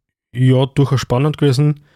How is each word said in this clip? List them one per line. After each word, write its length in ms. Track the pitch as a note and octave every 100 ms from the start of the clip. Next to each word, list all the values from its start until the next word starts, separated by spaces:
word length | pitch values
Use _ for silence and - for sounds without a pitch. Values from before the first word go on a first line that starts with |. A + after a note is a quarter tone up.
| _ _ _
ja, 320 | A#2+ C3 B2+ C3+
durchaus 340 | - C#3 C3
spannend 380 | - B2 D3+ D3
gewesen. 420 | D3 B2+ D3 D3 _